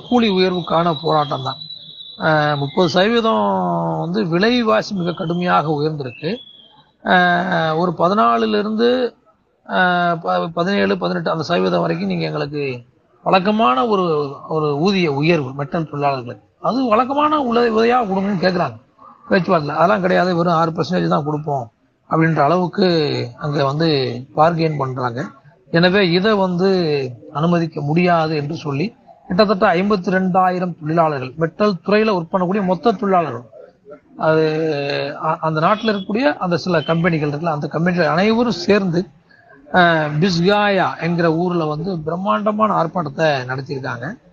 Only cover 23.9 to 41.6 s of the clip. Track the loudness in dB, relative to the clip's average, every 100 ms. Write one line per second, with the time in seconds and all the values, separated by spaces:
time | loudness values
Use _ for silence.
23.9 | 0 -2 -6 -6 2 2 2 -2 -2 -4
24.9 | -4 -4 -6 -10 -12 -20 _ -2 2 4
25.9 | 4 2 2 2 2 0 0 2 2 0
26.9 | -2 -4 -10 -10 -2 2 2 0 -4 0
27.9 | 2 4 2 2 -2 -4 -6 -6 -4 -4
28.9 | -8 -20 -20 -4 0 2 4 2 2 2
29.9 | 0 0 0 2 2 2 0 -4 -6 -2
30.9 | 2 2 0 -6 -4 -4 0 0 0 0
31.9 | 2 2 0 -2 -2 0 0 0 0 0
32.9 | 0 2 2 2 -6 -12 -20 -20 _ -20
33.9 | -20 _ -2 2 2 2 0 -2 -2 -2
34.9 | -4 -4 -4 -4 -2 -2 2 2 2 0
35.9 | -4 -4 0 0 0 -2 -2 0 0 0
36.9 | 0 2 0 -2 -4 -4 -4 -4 -2 0
37.9 | 2 2 2 2 2 0 -2 2 2 2
38.9 | -2 -4 -12 _ -20 _ -20 -2 2 4
39.9 | 4 0 0 0 2 2 2 2 2 0
40.9 | -2 -4 0 2 2 0 -2